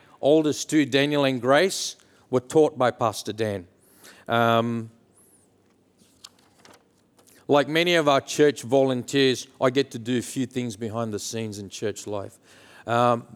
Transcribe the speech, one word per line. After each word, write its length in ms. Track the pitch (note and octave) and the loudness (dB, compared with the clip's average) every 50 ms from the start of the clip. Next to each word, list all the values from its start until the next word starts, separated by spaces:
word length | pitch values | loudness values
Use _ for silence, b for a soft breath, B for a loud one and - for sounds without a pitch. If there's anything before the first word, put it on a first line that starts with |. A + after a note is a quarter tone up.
| b b b b | b b b b
oldest 500 | - C3+ D#3 D#3+ D#3 D3+ C3 - - - | 2 4 4 4 4 2 -2 -4 -4 0
two, 160 | D3+ D#3 C#3+ | 0 0 2
Daniel 400 | B2 B2 C3+ C#3 D3 D3+ C#3+ C#3 | 2 2 0 2 2 2 0 0
and 140 | C3+ C3 A#2+ | 0 0 0
Grace, 560 | A2+ B2+ C#3 D3+ F#3 F#3+ - - - - - b b b b b b b | 2 2 4 4 4 2 -2 -4 -8 -8 -10 b b b b b b b
were 80 | B2+ B2+ | -2 -2
taught 380 | - - - D#3 D3+ - - | -2 2 4 4 4 4 2
by 140 | A2+ B2+ A#2 | 0 0 0
Pastor 420 | - - B2 A2 G2+ - - A#2 G#2 | 0 0 -2 -2 -2 -4 -10 -8 -6
Dan. 340 | G#2+ A2+ G#2+ G2+ F#2+ F2 _ _ _ B B B B B B B B B | -4 -4 -4 -4 -6 -10 _ _ _ B B B B B B B B B
Um, 640 | B A#2 A#2 A#2 A#2 A#2 A2+ A2+ A#2 A#2 A#2 A2+ A2+ _ _ _ _ _ _ _ _ _ _ _ _ _ _ _ _ _ _ _ _ _ _ _ _ _ _ - - _ _ _ _ _ _ _ - - - _ _ _ _ _ _ _ _ _ _ b b b | B 0 2 2 4 2 2 0 0 -4 -6 -8 -12 _ _ _ _ _ _ _ _ _ _ _ _ _ _ _ _ _ _ _ _ _ _ _ _ _ _ -20 -20 _ _ _ _ _ _ _ -20 -20 -20 _ _ _ _ _ _ _ _ _ _ b b b
like 200 | b C3+ D3 C#3 | b 2 2 2
many 280 | C#3 D3+ E3 E3+ F3+ F3 | 2 0 0 2 2 2
of 120 | E3 D3+ | 2 4
our 140 | C#3+ C#3 C3+ | 4 2 2
church 400 | - - - - D3 D3 C#3 - | 0 -2 2 4 4 4 2 0
volunteers, 840 | - A2+ C3 C3+ C3+ C3+ C3 B2 A#2+ - - C#3 C3+ C3 B2 - - - _ - | -4 0 2 2 2 2 0 -4 -6 -2 0 2 2 2 2 -2 -6 -14 _ -2
I 100 | C3 C3 | -2 0
get 220 | B2 C#3 C3+ - | 0 0 -2 -2
to 80 | - A#2 | -6 -10
do 180 | A2 A#2+ B2+ | -4 -2 -2
a 40 | A#2+ | -2
few 240 | - - - C3+ B2+ | -2 -4 -6 -6 -6
things 320 | - - B2+ B2 A#2+ G2+ | -6 -6 -6 -6 -6 -8
behind 360 | G2 A#2 G#2+ G#2 A#2 A#2 A2+ G#2 | -8 -8 -8 -6 -6 -6 -6 -6
the 60 | G2 | -8
scenes 400 | - - A#2 A2+ A2+ A2 G2+ G#2 | -8 -8 -8 -8 -8 -8 -10 -12
in 100 | G2+ F#2 | -12 -14
church 380 | - - A2+ G#2 G2 - - | -12 -8 -8 -8 -8 -8 -10
life. 300 | G#2 G#2 G2+ G2 G2+ - _ B B B B B B B B B | -10 -10 -10 -10 -12 -16 _ B B B B B B B B B
Um, 380 | G#2+ A#2 A#2+ B2 A#2+ A#2+ A#2 - - - | -2 0 2 4 2 2 0 -4 -12 -14